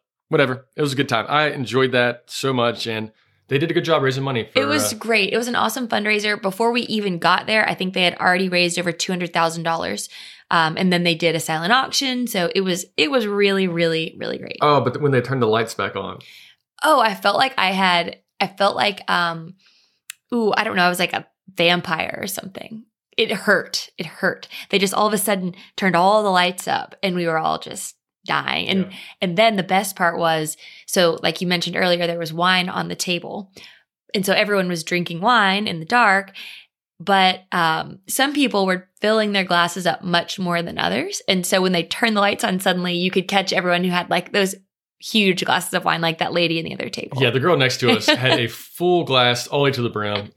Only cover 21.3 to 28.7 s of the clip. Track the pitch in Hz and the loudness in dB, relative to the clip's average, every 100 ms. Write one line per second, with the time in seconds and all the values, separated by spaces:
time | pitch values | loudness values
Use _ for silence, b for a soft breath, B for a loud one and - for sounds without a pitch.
21.3 | _ - - 170 175 170 160 - - 196 | _ -10 0 2 2 0 -4 -4 -6 -8
22.3 | - - 190 - 220 233 _ _ - 220 | -8 -10 -14 -14 -16 -18 _ _ -2 -2
23.3 | 185 - 185 - - - - 160 - 185 | -2 0 0 0 -6 -8 -12 -14 -4 -4
24.3 | - - B B 196 190 - 214 208 214 | -4 -10 B B 0 0 2 0 0 0
25.3 | 202 180 175 B - 196 170 185 214 208 | -2 -4 -8 B -4 0 4 4 4 4
26.3 | 185 180 185 - - - - 196 180 170 | 2 2 -2 -2 -4 -4 -6 -4 -2 0
27.3 | 160 160 80 - - - - _ _ - | 0 0 -2 -6 -12 -14 -16 _ _ -4
28.3 | 147 - 71 - | -2 0 -2 0